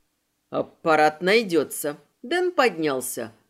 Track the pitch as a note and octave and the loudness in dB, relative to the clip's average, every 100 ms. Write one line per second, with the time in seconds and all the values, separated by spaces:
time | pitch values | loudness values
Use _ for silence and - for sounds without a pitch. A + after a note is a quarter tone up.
0 | _ _ _ _ - C#3+ C#3+ _ E3 D#3 | _ _ _ _ -8 -6 -6 _ 0 4
1 | D3+ D3+ F3+ A3 G#3+ E3+ B2+ - D3+ D3 | 4 2 2 2 2 0 0 -4 -8 -8
2 | _ _ A#3+ F4 F4+ F4 B3 E3 D#3 C3 | _ _ -6 -2 -2 2 0 2 -2 -2
3 | A#2+ - A#2 - _ | -6 -8 -10 -12 _